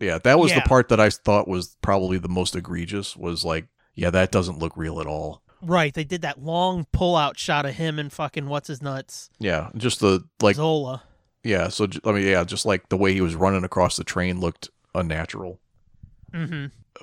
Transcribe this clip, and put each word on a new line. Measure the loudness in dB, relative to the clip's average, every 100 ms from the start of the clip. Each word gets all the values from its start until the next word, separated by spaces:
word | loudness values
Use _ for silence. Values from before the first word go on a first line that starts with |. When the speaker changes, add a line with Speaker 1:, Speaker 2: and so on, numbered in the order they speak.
Speaker 1:
Yeah, | -4 0
that | 6 6
was | 6
the | 4
Speaker 2:
Yeah. | 4
Speaker 1:
part | 4 6
that | 6
I | 4
thought | 4 2 2 2
was | -4 -6 _
probably | 0 2 2 -2
the | -2
most | -2 -2 -4
egregious, | -6 -6 -6 -6 -8 -8
was | -6 -4 -2
like, | -4 -6 _ _ -4
yeah, | 0
that | 2 2
doesn't | 2 0 -4
look | -6 -4
real | -6 -6
at | -6
all. | -6 -8 -12 _ _
Speaker 2:
Right, | -2 0 0
they | -2
did | -6 -6
that | -6 -8
long | -6 0 0 -2 -4
pull-out | 0 2 2 0 -2
shot | -2 -2 -2
of | -4
him | -4 -4
and | -8
fucking | -8 -8 -6 -6
what's-his-nuts. | -6 -6 -10 -8 -8 -10 -18 -20 _
Speaker 1:
Yeah, | -2 -2 -4 -4
just | -2 2
the, | 4 2 0 _
like, | 2 4
Speaker 2:
Zola. | 2 0 -2 -8 -14 _ _ _
Speaker 1:
Yeah, | -2 0 0
so, | 0 -2
j-, | -2
I | 0
mean, | 2 4
yeah, | 2
just, | 2 -2 -2
like, | -2 0
the | 0
way | 2
he | 2
was | 0 2
running | 2 2
across | 0 2 2 0
the |
train | -4 -4 -2 -2
looked | -4 -6 -14 _ _
unnatural. | -4 -2 -4 -6 -10 -12 -14 _ _ _ _ -20 _ -14
Speaker 2:
Mm-hmm. | -8 -6 -6 -10 -14 _ -20